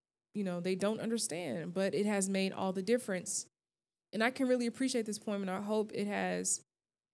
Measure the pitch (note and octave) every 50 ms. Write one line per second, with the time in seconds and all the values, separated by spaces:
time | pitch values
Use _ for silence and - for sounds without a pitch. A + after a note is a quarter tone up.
0 | _ _ _ _ _ _ - G#3 G3 F#3 F3+ F3 F3 F#3 F#3+ F#3 G3 G3+ A3 G#3+
1 | - A3 A#3 A3+ - - D3 F3 F3+ D3 A2+ E3+ D#3 F3+ E3+ F#3+ G3 G3+ - -
2 | G#3 G#3 G#3 G3+ F#3+ G3 G3 G3 F#3+ F#3+ - - F#3+ F#3+ F#3 F#3+ F#3+ G3 A#3 B3
3 | A#3+ - F#3+ F3+ F3 - - - - - _ _ _ _ _ _ _ _ _ _
4 | _ _ - G#3 A3 A#3 B3+ - C4+ B3+ B3+ B3 A#3+ A#3 A3+ - C4+ B3+ C4 A#3+
5 | G#3+ G#3+ G#3 G#3 - A3+ G#3 G3+ G3 F#3 F#3 G3 G#3 G3+ G#3+ G#3+ G#3+ G#3+ - -
6 | G3+ G3+ G3+ G3 F#3 F3+ F3+ F3+ F#3 - - - - _ _ _ _ _ _ _
7 | _ _